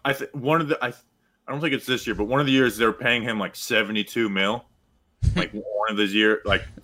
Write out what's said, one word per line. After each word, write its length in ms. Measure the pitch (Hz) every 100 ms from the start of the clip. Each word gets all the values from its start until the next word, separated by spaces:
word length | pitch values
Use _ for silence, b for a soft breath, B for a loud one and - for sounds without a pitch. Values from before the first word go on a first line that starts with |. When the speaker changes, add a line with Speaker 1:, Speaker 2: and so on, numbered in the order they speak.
Speaker 1:
I 80 | 139
th-, 200 | 135 -
one 280 | 147 127 160
of 80 | 151
the, 140 | 156
I, 60 | 123
I 640 | - _ _ _ _ -
don't 80 | 139
think 140 | 160
it's 120 | 135 -
this 200 | 156 -
year, 80 |
but 100 | 98
one 160 | 104 131
of 60 | 143
the 60 |
years 240 | 135 127 101
they're 160 | 113
paying 300 | 104 127 120
him, 160 | 117 110
like, 180 | 92 -
seventy-two 720 | - 110 101 107 104 - 113
mil, 360 | 95 98 117 - _ _ _
Speaker 2:
<laughs> 360 | _ - - -
Speaker 1:
like, 160 | -
one 380 | 104 - 104 107
of 80 | 104
his 160 | 104
year, 260 | 104 107 107
like, 180 | 104 98 - -